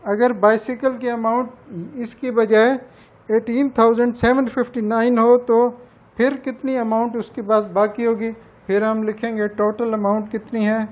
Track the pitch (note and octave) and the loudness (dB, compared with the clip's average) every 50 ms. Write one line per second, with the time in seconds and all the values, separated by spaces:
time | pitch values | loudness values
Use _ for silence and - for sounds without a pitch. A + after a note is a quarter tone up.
0 | - G#3 G3+ G#3 A#3+ B3 A#3+ G3+ F#3 G#3 A3 A3 G#3+ - B3+ - - C4 B3+ A#3 | -4 -4 -2 0 0 0 2 4 4 4 4 4 0 -6 -8 -2 -2 -4 -2 -2
1 | B3 A#3+ A#3+ A#3 A3+ A3+ A3+ B3 B3+ B3 - - - - A#3 E3+ E3+ - - C4 | -6 -6 -4 -2 -2 -2 -2 -2 -2 -4 -10 -20 -20 -14 -12 -12 -12 -12 -10 -10
2 | A#3+ A3+ - - - B3+ A#3 A3+ A3+ G3+ A3 G#3+ A3 B3 C4+ B3+ B3+ - - - | -10 -10 -10 -8 -8 -2 0 0 2 4 4 4 6 4 2 0 -6 -12 -20 -20
3 | - _ _ _ _ - G#3+ A3+ A3 A#3 A#3 B3+ C#4+ C#4 C4 - A3+ A3+ A#3 A3+ | -20 _ _ _ _ -2 0 0 0 0 -2 0 0 0 2 4 4 4 4 4
4 | A#3+ B3 A#3+ A#3+ - A#3 B3+ C4+ C4+ A#3 - C4+ A#3+ B3 - B3+ A3 G#3+ A3 A3+ | 0 0 0 0 2 2 2 2 0 -2 -2 -4 -4 -4 -4 -6 -4 -2 0 0
5 | A3+ A#3+ B3 A3+ A3+ A#3+ B3 B3 B3 - A#3 A3+ A#3+ A#3+ A#3+ - - - _ _ | 2 2 2 4 6 6 4 4 4 2 4 4 4 2 0 -6 -20 -20 _ _
6 | _ _ _ - A3+ C4+ C#4+ C4 - C4+ A#3+ - - C4 C4 B3+ A#3 A3 A3 A3 | _ _ _ 0 0 0 0 -2 -8 -10 -10 -6 -4 -4 -2 -2 -2 0 0 0
7 | A#3 A#3+ A#3+ A#3 G#3+ - - - G#3+ G3 A3 G#3+ G#3 G3 F3 F#3+ G#3 G#3+ G#3 - | 0 -2 -4 -6 -8 -8 -10 -12 -2 2 2 2 2 0 0 0 0 0 0 -2
8 | A#3 A#3 A3+ G3+ A3 A3+ A3 A3+ - - - - _ - F#3+ G#3 G#3+ A3 A3 A3 | -2 -2 0 -2 -4 -8 -8 -10 -18 -20 -20 -20 _ -2 0 0 0 0 -2 -2
9 | G#3+ G#3+ G#3+ G#3+ - A#3 A3+ G#3+ G#3 G#3 G#3 G#3 G#3 G#3 G#3+ G#3+ A#3+ A3+ A3 G#3+ | -4 -4 -6 -6 -6 -6 -4 -4 -4 -4 -2 -2 -2 -2 0 -2 -4 -4 -2 -2
10 | G3+ G3+ G#3 A3 G#3 G#3+ - A3 G#3+ - A#3+ A3+ G#3+ G#3 A3 A3+ A3 G#3 | 0 0 0 0 -2 -6 -8 -10 -8 -6 -4 -2 0 0 0 -2 -4 -6